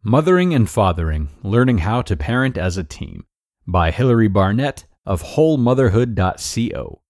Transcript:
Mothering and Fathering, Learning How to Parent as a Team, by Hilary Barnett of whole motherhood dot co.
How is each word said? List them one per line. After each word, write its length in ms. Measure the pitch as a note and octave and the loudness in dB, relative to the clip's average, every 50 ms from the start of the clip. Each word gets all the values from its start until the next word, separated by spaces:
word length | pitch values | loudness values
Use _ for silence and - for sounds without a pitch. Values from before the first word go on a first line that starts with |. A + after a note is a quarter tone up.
| _ | _
Mothering 500 | G#2+ A2+ C#3 D#3 E3+ F#3 F3+ F3+ F3+ E3 | 2 2 2 4 4 4 4 4 2 2
and 160 | C3+ A2 G2+ | 2 0 0
Fathering, 580 | - - G#2 F#2 F2 F2 E2 D#2+ D#2 D#2 D2+ D2 - - - | 2 0 2 2 0 0 -2 -2 -2 -4 -4 -6 -10 -10 -6
Learning 360 | F#2+ G2+ A#2+ B2 C3 A#2+ G2 | -2 2 2 2 2 2 0
How 240 | D#2+ G2 A2 B2 A#2+ | 0 -2 -2 -2 -2
to 140 | - G2+ | -4 -4
Parent 400 | D#2 - - A#2 B2+ C3 C3 B2+ | -4 -2 -2 -2 0 -2 -2 -2
as 200 | - E2+ F#2 F2 | -2 -4 -4 -4
a 80 | F#2+ F2 | -4 -8
Team, 400 | - - - - - - - - _ _ _ _ _ _ _ _ | -10 -12 -14 -14 -14 -14 -18 -20 _ _ _ _ _ _ _ _
by 240 | - F2 F2+ E2+ E2 | -2 0 2 2 2
Hilary 380 | E2+ - B2+ C3 A#2+ A2+ A2+ G#2+ | 0 0 2 2 4 4 4 4
Barnett 560 | F#2+ G2+ F#2+ F#2+ G2+ A#2 C#3+ C#3+ - - - _ _ _ _ | 4 2 2 2 2 0 -2 -2 -4 -8 -16 _ _ _ _
of 180 | - G2 F2 - | -6 -6 -6 -6
whole 340 | - - - D#3 D#3+ D#3 | -6 0 2 2 2 2
motherhood 580 | C#3 A#2+ A#2+ B2+ B2+ C3+ A#2 F#2 A2+ B2 B2 A2 | 2 2 2 2 2 2 2 2 2 0 0 0
dot 220 | F#2+ F#2 F#2 - - - - - | -2 -2 -2 -2 -4 -10 -8 -6
co. 460 | - A#2 A2+ - A#1+ C2+ G1+ - - _ _ | -4 -4 -4 -6 -8 -10 -12 -14 -20 _ _